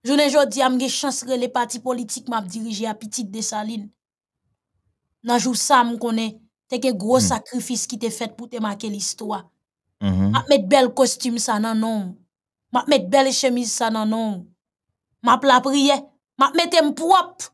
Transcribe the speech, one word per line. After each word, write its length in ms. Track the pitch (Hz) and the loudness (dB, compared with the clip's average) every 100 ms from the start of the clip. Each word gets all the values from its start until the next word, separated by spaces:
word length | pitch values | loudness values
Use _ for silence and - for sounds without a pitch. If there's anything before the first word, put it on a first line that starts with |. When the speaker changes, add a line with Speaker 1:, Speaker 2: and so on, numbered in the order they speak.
Speaker 1:
Jounen 240 | 233 294 285 | 0 2 4
jodi 320 | 294 277 240 | 4 2 2
a 80 | 254 | 0
m 80 | 254 | 0
gen 140 | 254 | -2
chans 300 | - 285 262 | -4 -4 -6
rele 220 | 240 254 247 | -4 -4 -2
pati 300 | 247 240 240 | -2 -4 -6
politik 460 | 247 247 220 - 254 | -6 -6 -6 -10 -6
m 60 | 233 | -6
ap 80 | |
dirije 400 | 185 220 220 202 | -6 -10 -8 -6
a 80 | 220 | -6
pitit 380 | 214 214 - 202 | -8 -10 -10 -8
Desalin. 540 | 220 220 214 214 226 202 _ _ _ _ _ _ _ _ _ _ _ _ _ | -8 -6 -6 -6 -8 -12 _ _ _ _ _ _ _ _ _ _ _ _ _
Nan 160 | 233 240 | 0 2
jou 160 | 262 226 | 2 -2
sa 220 | - 269 | 4 4
m 120 | 233 233 | 4 -2
konnen, 380 | 233 220 220 214 _ _ _ | -2 -2 -4 -8 _ _ _
te 80 | 254 | -2
gen 160 | 262 | -2
gwo 240 | 208 214 254 | -2 2 4
Speaker 2:
Hmm. 80 | |
Speaker 1:
sakrifis 640 | 196 220 - 247 240 233 - | 4 0 -4 -8 -4 -6 -6
ki 80 | 226 | -6
te 140 | 226 | -6
fèt 220 | 220 226 220 | -6 -8 -10
pou 100 | 233 | -12
te 140 | 233 | -6
make 240 | 214 202 | -6 -4
listwa. 640 | 220 202 190 - 214 202 175 _ _ _ _ _ | -8 -6 -8 -8 -8 -8 -10 _ _ _ _ _
Speaker 2:
Mhm. 280 | 101 92 98 | 0 2 2
Speaker 1:
M 60 | |
ap 120 | 269 262 | 0 2
met 180 | 277 190 | 2 4
bèl 240 | 277 254 | 4 4
kostim 460 | 254 247 - 254 233 | 2 0 0 -4 -4
sa 180 | 233 208 | -2 -2
nan 200 | 226 220 | 0 -2
non. 340 | 220 220 185 - _ _ _ _ _ | -2 -4 -6 -12 _ _ _ _ _
M 60 | 247 | -4
ap 100 | 277 | 2
met 220 | 285 185 | 2 4
bèl 220 | 269 269 | 2 4
chemiz 380 | 254 262 247 226 | 2 0 0 -4
sa 180 | - 226 | -2 -2
nan 200 | 220 214 | -2 -2
non. 360 | 226 220 190 175 _ _ _ _ _ _ _ | -2 -4 -6 -12 _ _ _ _ _ _ _
M 60 | 233 | 2
ap 140 | 254 | 4
la 160 | 277 247 | 6 4
priye, 360 | 269 285 277 277 - _ _ - | 4 2 2 2 -4 _ _ 0
m 60 | |
ap 100 | 277 | 2
mete 240 | 330 339 349 | 2 2 2
m 120 | 311 | 2
pwòp. 560 | - 330 381 359 - - | -2 4 4 4 -12 -18